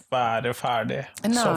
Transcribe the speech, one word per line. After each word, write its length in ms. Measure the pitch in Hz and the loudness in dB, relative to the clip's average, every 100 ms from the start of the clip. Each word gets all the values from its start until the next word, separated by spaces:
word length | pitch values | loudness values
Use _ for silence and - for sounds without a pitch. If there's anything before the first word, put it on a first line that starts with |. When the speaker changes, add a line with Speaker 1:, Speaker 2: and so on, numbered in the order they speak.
| - | -2
Speaker 1:
være 420 | 127 117 113 120 123 | 0 2 2 0 -2
ferdig 460 | 131 117 113 131 135 - | 0 0 0 -4 -8 -4
så 60 | 208 | 0
Speaker 2:
Nei, 120 | 240 220 | 2 2